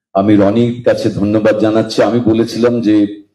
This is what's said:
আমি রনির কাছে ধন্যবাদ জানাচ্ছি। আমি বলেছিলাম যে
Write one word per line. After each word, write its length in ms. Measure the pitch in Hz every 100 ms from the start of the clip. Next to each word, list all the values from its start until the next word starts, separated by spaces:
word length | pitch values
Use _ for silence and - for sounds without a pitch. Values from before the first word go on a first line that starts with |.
| _
আমি 220 | 95 101 104
রনির 480 | 98 113 120 120
কাছে 260 | - 107 110
ধন্যবাদ 500 | 92 101 107 107 101
জানাচ্ছি। 440 | 110 113 110 -
আমি 160 | 117 120
বলেছিলাম 600 | 117 110 117 117 120 120
যে 420 | 104 107 101 - -